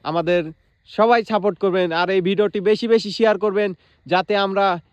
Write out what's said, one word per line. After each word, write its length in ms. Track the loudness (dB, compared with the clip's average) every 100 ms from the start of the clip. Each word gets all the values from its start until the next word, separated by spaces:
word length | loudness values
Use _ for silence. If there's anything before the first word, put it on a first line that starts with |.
আমাদের 400 | -4 -2 0 0 -2 -12 _ _ _
সবাই 300 | 0 4 4
সাপোর্ট 320 | 2 -2 -2 -2
করবেন। 300 | -2 0 0
আর 160 | 0 0
এই 100 | 0
ভিডিওটি 380 | 0 0 0 0
বেশি 260 | 0 0 2
বেশি 220 | 0 0
শেয়ার 240 | 0 0 2
করবেন, 320 | -2 -2 -4 -6 _ _ -4
যাতে 260 | -2 0 -2
আমরা 300 | -2 0 0 -2 _